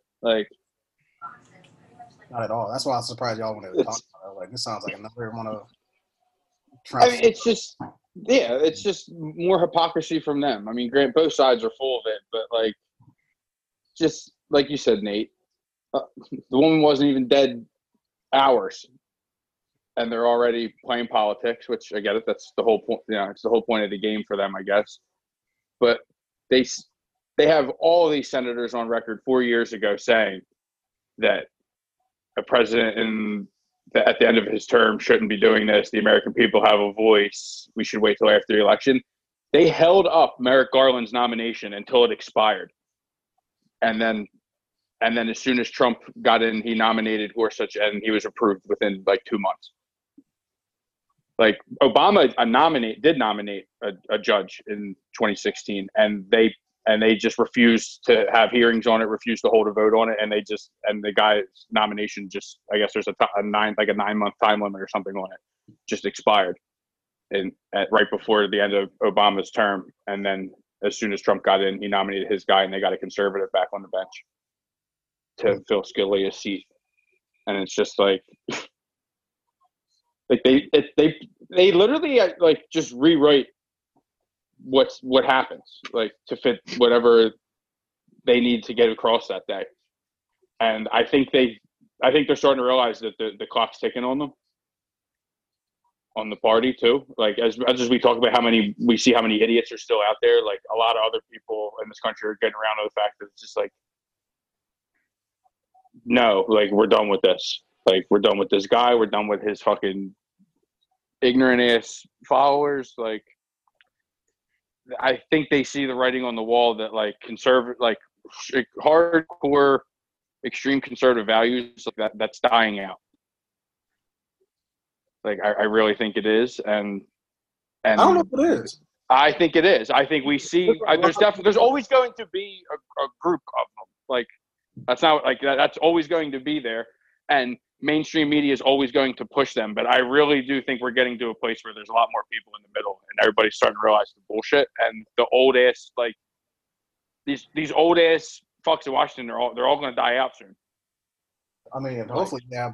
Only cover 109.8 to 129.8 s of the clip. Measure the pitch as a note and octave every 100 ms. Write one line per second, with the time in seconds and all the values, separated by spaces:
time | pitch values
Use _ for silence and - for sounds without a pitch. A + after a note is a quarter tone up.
109.8 | G2 F#2+ F#2+ - _ _ _ _ _ _
110.8 | _ _ _ - B2+ B2+ C3 B2 A#2+ A#2
111.8 | - - - _ - C3 C#3+ C#3+ D3 C#3
112.8 | B2 - A2+ A2 - _ _ _ _ _
113.8 | _ _ _ _ _ _ _ _ _ _
114.8 | - B2 C3 B2 - D#3 C#3 C#3+ B2+ C#3+
115.8 | C3+ B2 B2+ B2+ B2+ A2+ A2+ A#2+ A#2+ A2
116.8 | A2 A2 G#2 - A2 A2 C3 B2+ A#2+ A#2+
117.8 | A#2 G#2+ _ _ - - - C3+ A#2 -
118.8 | D3+ D#3+ E3+ E3 D#3+ E3+ C#3+ C#3+ C#3+ C3+
119.8 | _ _ _ _ _ _ A#2 - C3+ C#3
120.8 | - A#2+ B2+ A#2 G#2+ A2+ A#2 B2 A#2+ -
121.8 | A2+ - G#2+ G#2+ A2 - C3 A#2 A2 G2+
122.8 | F#2+ F#2 _ _ _ _ _ _ _ _
123.8 | _ _ _ _ _ _ G4 _ _ _
124.8 | _ _ _ _ G#2+ G2 G#2 G2+ G#2+ A2
125.8 | G#2+ G2+ A2 G#2+ G#2+ A2 B2+ - - G#2
126.8 | G#2 G2 - _ _ _ _ _ _ _
127.8 | - G3+ D4+ F4+ - C4 E4 C4 G#2 -
128.8 | _ _ - C3 D3 - E3 E3 F#3 C3+